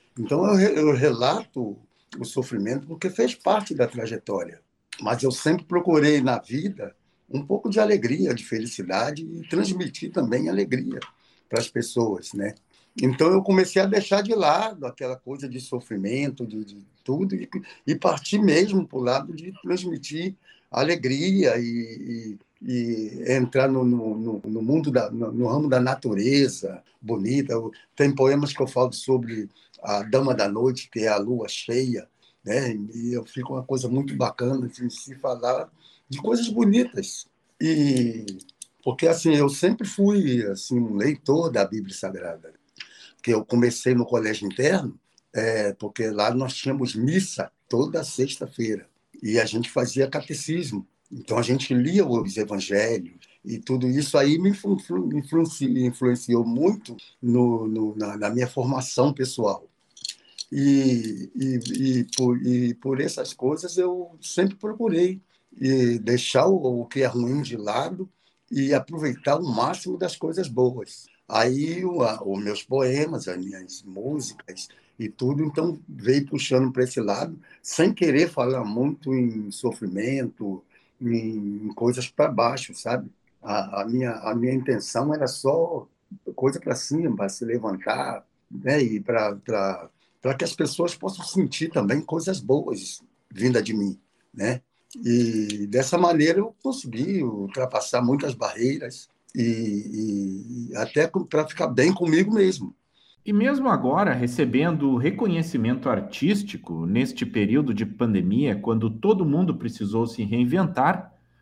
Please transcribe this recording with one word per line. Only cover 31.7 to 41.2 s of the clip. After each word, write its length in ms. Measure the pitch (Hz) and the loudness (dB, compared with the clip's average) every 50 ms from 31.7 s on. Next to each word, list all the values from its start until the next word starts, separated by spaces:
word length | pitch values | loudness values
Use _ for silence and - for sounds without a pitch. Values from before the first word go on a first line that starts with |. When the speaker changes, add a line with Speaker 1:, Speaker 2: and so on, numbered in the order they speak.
| 117 127 131 127 120 101 87 - _ _ _ _ _ _ - | -2 0 0 0 -2 -4 -6 -12 _ _ _ _ _ _ -6
Speaker 1:
né? 340 | 101 107 131 139 120 110 104 104 107 113 | -2 0 0 0 0 -2 -4 -6 -8 -8
E 200 | 117 117 120 123 | -6 -4 -4 -4
eu 120 | 120 113 | -4 -6
fico 280 | - - 135 123 - 139 | -8 -8 -10 -8 -6 -6
uma 100 | 131 127 | -8 -4
coisa 260 | - 139 127 127 120 | -4 -2 -2 -2 0
muito 260 | 123 135 139 139 143 | 0 -2 -2 -2 -2
bacana 520 | 135 127 113 - - 123 123 135 135 123 120 | -2 -2 -2 -2 -2 -2 0 0 -2 -2 -6
de 220 | - - 123 120 | -6 -6 -6 -6
se 240 | - - - 135 131 | -6 -8 -14 -16 -12
falar 540 | 135 - 131 123 117 120 120 131 - - - _ _ _ - _ _ _ - | -6 -6 -4 -4 -2 -2 -2 -2 -2 -4 -8 _ _ _ -20 _ _ _ -12
de 120 | 135 139 | -12 -6
coisas 280 | - 214 240 233 233 226 | -2 0 0 0 0 0
bonitas. 800 | 208 233 233 202 202 240 247 247 - 101 95 - - - - _ _ _ _ _ _ - | 0 2 4 6 6 4 4 2 -2 -6 -8 -8 -10 -14 -16 _ _ _ _ _ _ -2
E, 640 | 156 160 165 151 147 143 135 127 123 120 113 113 107 101 95 92 - - _ _ - - _ _ - | 0 2 2 4 4 4 4 4 2 0 -2 -4 -10 -12 -14 -14 -16 -20 _ _ -20 -20 _ _ -4
porque, 240 | 131 127 - 165 165 | -4 -2 2 4 4
assim, 260 | 165 165 - 160 156 | 4 4 4 6 6
eu 160 | 147 143 139 | 6 6 4
sempre 380 | 143 - - 185 240 233 226 190 | 2 2 2 2 2 0 -2 -4
fui, 560 | - - 196 202 208 202 180 143 123 120 110 | 0 2 4 4 6 4 4 4 2 2 0
assim, 340 | 101 98 98 - - 127 120 | 0 -4 -6 -4 -2 0 0
um 160 | 117 110 104 | 0 0 0
leitor 560 | 101 107 143 151 139 | 2 2 2 0 0